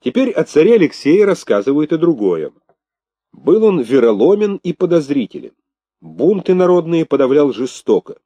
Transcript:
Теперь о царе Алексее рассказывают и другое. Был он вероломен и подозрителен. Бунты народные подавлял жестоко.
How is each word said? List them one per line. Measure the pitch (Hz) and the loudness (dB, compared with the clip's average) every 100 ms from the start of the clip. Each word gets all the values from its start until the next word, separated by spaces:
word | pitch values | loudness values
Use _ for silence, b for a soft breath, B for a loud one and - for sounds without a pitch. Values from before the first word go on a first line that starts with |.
Теперь | 127 247 262 | -2 -2 -2
о | 180 | -2
царе | 156 151 175 | 0 2 4
Алексее | 233 147 - 139 185 | 4 2 -2 0 2
рассказывают | 202 175 - 104 113 143 151 | 2 -2 -2 -2 0 -2 -2
и | 165 | -2
другое. | 170 139 98 82 71 _ _ _ _ _ _ _ _ | -2 -2 -2 -2 -8 _ _ _ _ _ _ _ _
Был | - - 208 | -6 0 2
он | 220 175 | 2 0
вероломен | 117 135 117 101 139 208 208 196 | 0 2 2 2 2 2 -2 -4
и | 180 | -8
подозрителен. | 165 180 170 139 143 107 - - _ _ _ _ _ | -6 -2 -2 -2 -4 -6 -12 -20 _ _ _ _ _
Бунты | 80 80 156 202 175 | -20 -2 0 0 0
народные | 185 180 180 165 165 156 | 0 2 2 0 -4 -2
подавлял | 139 131 143 143 | 0 2 2 0
жестоко. | 110 127 - - 98 - - | -2 -8 -8 -2 -2 -2 -20